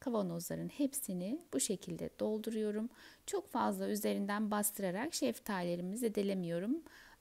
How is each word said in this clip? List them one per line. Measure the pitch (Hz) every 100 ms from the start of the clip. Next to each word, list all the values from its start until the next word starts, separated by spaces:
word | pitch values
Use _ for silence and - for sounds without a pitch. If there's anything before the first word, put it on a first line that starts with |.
kavanozların | - 233 190 170 170 165 170
hepsini | - 277 - - 180 180 294 -
bu | 269
şekilde | - 190 - 165 160 -
dolduruyorum. | 208 214 220 220 214 208 226 - - - -
Çok | 392 359
fazla | 240 214 190 196
üzerinden | 208 214 202 202 202 214
bastırarak | 208 208 - 196 180 285
şeftalilerimi | - 262 226 - 196 175 175 180 214
zedelemiyorum. | 240 208 196 190 170 170 202 311 320 - - -